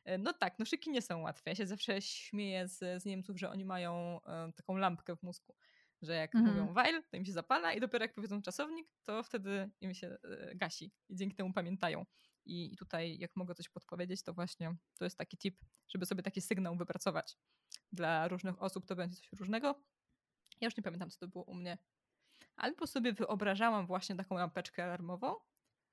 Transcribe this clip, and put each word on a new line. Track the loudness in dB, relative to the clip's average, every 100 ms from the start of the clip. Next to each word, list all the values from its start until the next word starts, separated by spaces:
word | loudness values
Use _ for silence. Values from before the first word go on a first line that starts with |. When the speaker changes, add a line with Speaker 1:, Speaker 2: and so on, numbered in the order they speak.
| -2
Speaker 1:
E, | 0
no | 2
tak, | 2 0 0
no | 0
szyki | 0 2
nie | 0
są | 0 -2
łatwe. | -4 -4 -2
Ja | 0
się | 0
zawsze | -2 0 0
śmieję | -2 -6 -4 -2 0 0 -2
z, | -2 -2 -2
z | -2
Niemców, | -2 -4 -4
że | -2
oni | -2 -2
mają, | 0 0 0 -2 -4 -6
e, | -6 -6 -6
taką | -2 4
lampkę | 4 4 -4 -6
w |
mózgu, | -8 -10 -16 -20 _ _ _ _
że | -2
jak | 0 6 8
Speaker 2:
Mhm. | 10 8
Speaker 1:
mówią | 4
weil, | 6 6 4
to | -2 -4
im | -2
się |
zapala | -2 2 4 4
i | 2
dopiero | 2 2 0
jak |
powiedzą | -4 -4 -4
czasownik, | -2 -2 -4 -6 -10 _
to | -6 -4
wtedy | -2 -4 -2 -2 -4 -6
im | -6
się, | -6 -8 -10
e, | -10 -10 -8 -4
gasi | -4 -4 -10 -16 -10
i | -4
dzięki | -4 -2
temu | -2
pamiętają. | 0 0 0 0 0 -4 _ _ _ -8
I, | -6 -6
i | -8
tutaj | -6 -2 -2 -4
jak | -6 -4
mogę | -6 -6
coś | -12
podpowiedzieć, | -14 -8 -6 -4 -4
to | -6
właśnie | -4 -4 -4 -4 -4 _ -6
to | -4
jest | -4
taki | -8 -4
tip, | -4 -4 -12 _ -8
żeby | -4 -2
sobie | -2
taki | -2 -2
sygnał | 0 0 0 0
wypracować. | -2 -2 0 0 -2 -8 _ _ _ -18 _
Dla | 0 2 4 2
różnych | 0 -2 0
osób | -2 -2 -4
to | -2
będzie | -2 -6
coś | -12
różnego. | -6 -2 2 2 0 _ _ _ _ _ _ -20 -2
Ja | -2
już | 0
nie |
pamiętam, | -4 -4 -6
co | -8
to | -8
było | -8
u | -8
mnie. | -8 -6 -8 _ _ _ _ _ -20 -16 -2
Albo | -2 0 0
sobie | 2 4
wyobrażałam | 4 2 2 4 6 6 4 2
właśnie | 0 0 -4
taką | -2 0
lampeczkę | 0 -2 -6 -4
alarmową, | -4 -4 -4 -2 -2 -2 -8 _ _ _ _